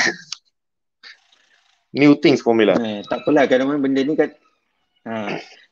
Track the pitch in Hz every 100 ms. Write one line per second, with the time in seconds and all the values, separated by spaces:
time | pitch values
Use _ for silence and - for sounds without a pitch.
0 | - 90 - - _ _ _ _ _ _
1 | - - _ _ _ _ _ _ _ 127
2 | 147 147 165 127 - 113 107 127 113 104
3 | 98 123 - 151 127 127 135 147 135 135
4 | 135 156 147 - _ _ _ _ _ _
5 | 117 113 104 - - - _